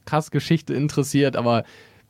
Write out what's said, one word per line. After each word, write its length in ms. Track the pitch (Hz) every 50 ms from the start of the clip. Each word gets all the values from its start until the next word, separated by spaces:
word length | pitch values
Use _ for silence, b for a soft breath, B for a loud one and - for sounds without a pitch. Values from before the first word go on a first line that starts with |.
| _
krass 260 | - 151 151 156 -
Geschichte 420 | - 143 - - 165 151 - - 143
interessiert, 600 | 127 143 151 - 147 135 139 - 139 143 135 -
aber 300 | - 117 120 117 113 - b b b b b b b b